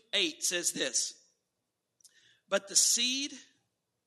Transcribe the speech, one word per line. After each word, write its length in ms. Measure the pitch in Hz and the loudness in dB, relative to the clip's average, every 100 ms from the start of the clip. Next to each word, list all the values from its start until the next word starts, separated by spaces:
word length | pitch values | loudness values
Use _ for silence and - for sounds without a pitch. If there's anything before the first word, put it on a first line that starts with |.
| - | -4
eight 320 | 202 170 - | 0 0 0
says 280 | - 175 160 | -2 0 -2
this, 420 | 180 139 - - - _ _ _ _ _ _ _ _ - _ _ _ - | -2 -2 -2 -4 -8 _ _ _ _ _ _ _ _ -20 _ _ _ -4
"But 200 | 196 - | -4 2
the 80 | 165 | 2
seed, 560 | - - 247 262 285 285 - _ _ _ _ _ | 4 2 0 -2 -6 -10 -20 _ _ _ _ _